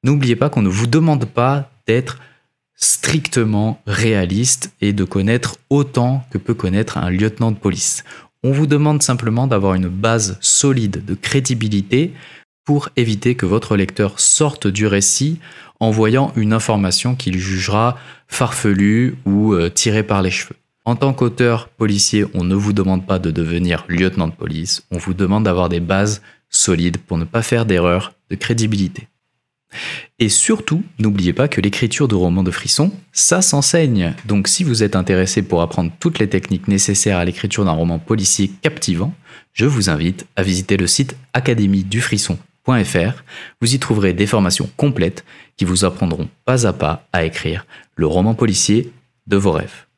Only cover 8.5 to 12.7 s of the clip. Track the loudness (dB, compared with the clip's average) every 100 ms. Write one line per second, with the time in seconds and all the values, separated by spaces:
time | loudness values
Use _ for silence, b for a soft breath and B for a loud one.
8.5 | 0 2 2 2 2 0 0 0 0 2
9.5 | 2 2 2 0 0 0 2 0 -4 0
10.5 | 2 2 2 0 -4 -6 -8 -2 -2 0
11.5 | -2 0 -2 0 0 0 B B B B
12.5 | _ 0